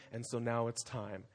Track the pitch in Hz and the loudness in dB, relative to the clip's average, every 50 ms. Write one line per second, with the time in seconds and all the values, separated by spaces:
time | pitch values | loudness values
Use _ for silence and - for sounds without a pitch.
0 | - - - 117 120 - - 117 117 117 117 117 117 117 117 - - - - 120 | -12 -8 -6 -6 -4 0 0 2 2 4 4 4 4 2 2 -2 -4 -2 -2 -2
1 | 104 101 104 95 107 - | -2 -2 -4 -6 -8 -12